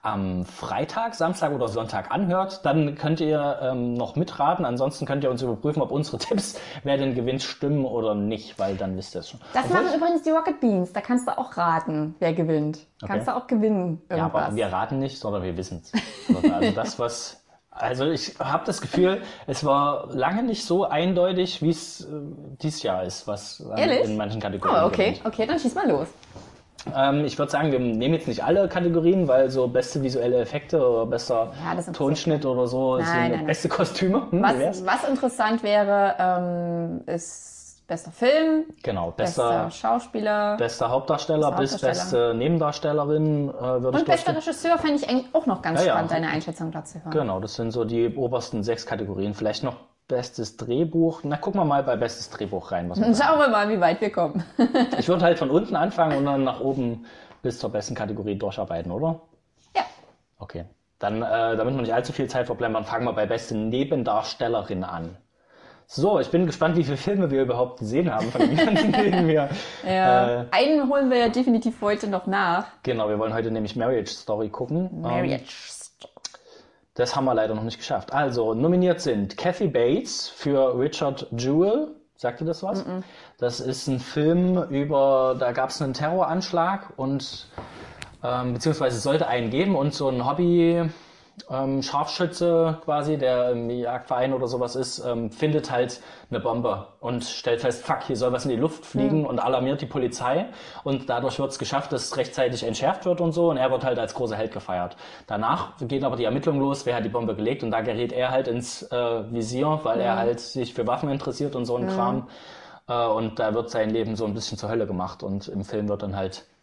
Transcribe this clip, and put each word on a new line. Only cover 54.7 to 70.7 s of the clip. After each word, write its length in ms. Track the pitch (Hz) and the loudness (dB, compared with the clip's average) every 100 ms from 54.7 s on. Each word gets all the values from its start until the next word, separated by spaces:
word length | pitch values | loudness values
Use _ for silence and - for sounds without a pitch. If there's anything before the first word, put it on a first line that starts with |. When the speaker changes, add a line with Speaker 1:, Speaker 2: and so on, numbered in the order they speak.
| 269 247 - | 4 2 0
Speaker 1:
Ich 100 | - | 2
würde 160 | 180 | 4
halt 140 | 170 170 | 6 4
von 120 | 139 | 4
unten 240 | 151 208 185 | 2 2 0
anfangen 400 | 170 185 160 143 | 0 2 2 2
und 60 | 139 | 2
dann 180 | 139 | 2
nach 160 | 131 - | 2 0
oben 460 | 131 135 120 117 - - - - | -2 0 -2 -4 -12 -20 -20 -6
bis 160 | 127 120 | -6 -4
zur 120 | 110 | -4
besten 240 | 107 104 117 | -4 -4 -6
Kategorie 400 | 104 107 101 101 | -4 -4 -4 -2
durcharbeiten, 540 | 107 92 95 85 87 | -4 -4 -4 -4 -4
oder? 280 | 92 160 160 - _ _ _ _ - | -2 -2 -2 -8 _ _ _ _ -4
Speaker 2:
Ja. 60 | - - - _ _ _ | -4 -8 -20 _ _ _
Speaker 1:
Okay. 260 | - 85 87 _ _ _ | -14 -12 -14 _ _ _
Dann, 220 | 104 110 | -4 -2
äh, 340 | 120 113 113 113 | 0 0 2 0
damit 180 | 113 | 0
wir 80 | 135 | 0
nicht 100 | 113 | 0
allzu 200 | 117 123 | 0 -2
viel 160 | - 131 | -4 -2
Zeit 180 | 127 120 | -2 -2
verbleiben, 280 | 113 117 | -2 -2
dann 100 | 110 | -2
fangen 200 | 101 113 | -2 -2
wir 80 | 123 | -2
bei 140 | 107 104 | 0 0
beste 300 | 117 - 110 | -2 -2 -4
Nebendarstellerin 1300 | 110 123 135 147 117 110 - - 120 117 92 95 | -2 0 0 0 0 0 -2 -4 -2 0 -2 -6
an. 320 | 90 87 82 90 _ _ _ - - - _ | -4 -6 -10 -12 _ _ _ -20 -20 -20 _
So, 300 | - 180 208 | 0 2 4
ich 120 | - | 4
bin 160 | 170 175 | 2 2
gespannt, 300 | - 165 170 | 2 2 4
wie 60 | |
viele 120 | 139 139 | 2 0
Filme 340 | - 202 175 | 0 2 2
wir 120 | 135 | 2
überhaupt 360 | 131 120 127 - | 2 2 0 -2
gesehen 320 | 107 127 175 | -2 0 2
haben 140 | 110 113 | 0 -2
von 100 | - | 2
den 160 | 320 - | 2 4
ganzen, 360 | 302 208 - | 4 4 4
<laughs> 0 | |
denen 360 | - 208 180 165 | 4 4 4 4
wir, 200 | 151 139 - - - 185 | 4 2 -4 -8 -10 -2
Speaker 2:
Ja. 560 | 185 185 180 123 120 | 2 6 6 4 0
Speaker 1:
äh, 20 | 120 | 2
Speaker 2:
Einen 360 | 190 277 | 2 4